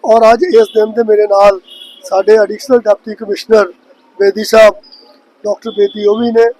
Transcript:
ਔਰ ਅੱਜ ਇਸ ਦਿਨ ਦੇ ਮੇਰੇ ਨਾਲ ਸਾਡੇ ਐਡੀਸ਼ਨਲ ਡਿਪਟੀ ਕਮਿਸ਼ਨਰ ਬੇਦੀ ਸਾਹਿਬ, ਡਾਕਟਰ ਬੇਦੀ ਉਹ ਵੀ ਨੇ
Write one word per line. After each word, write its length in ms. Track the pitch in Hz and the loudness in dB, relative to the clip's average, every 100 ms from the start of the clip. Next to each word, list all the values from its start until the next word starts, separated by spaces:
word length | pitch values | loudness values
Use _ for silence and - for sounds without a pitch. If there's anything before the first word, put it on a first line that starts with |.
| - | 2
ਔਰ 280 | 226 220 | 2 4
ਅੱਜ 100 | 233 | 2
ਇਸ 240 | 359 226 214 | 2 0 0
ਦਿਨ 240 | 220 214 | -2 -4
ਦੇ 100 | 220 | -4
ਮੇਰੇ 240 | 220 208 208 | -2 0 0
ਨਾਲ 320 | 196 202 190 _ - - - | 2 2 0 _ -20 -20 -20
ਸਾਡੇ 340 | - 190 190 220 | -6 -4 2 2
ਐਡੀਸ਼ਨਲ 420 | 202 208 - 247 | 0 -6 -2 -2
ਡਿਪਟੀ 360 | 214 202 - 208 | 0 -4 -6 -14
ਕਮਿਸ਼ਨਰ 500 | 208 196 - 220 190 - _ _ _ _ | -10 -10 -2 0 0 -8 _ _ _ _
ਬੇਦੀ 240 | 202 196 | -2 -2
ਸਾਹਿਬ, 300 | 214 220 214 208 _ _ _ _ _ _ | -2 4 4 2 _ _ _ _ _ _
ਡਾਕਟਰ 260 | 208 196 226 | -10 -8 -8
ਬੇਦੀ 360 | 208 202 214 202 | -4 -4 -2 -4
ਉਹ 140 | 220 | -2
ਵੀ 120 | 240 | -2
ਨੇ 200 | 226 233 | 0 0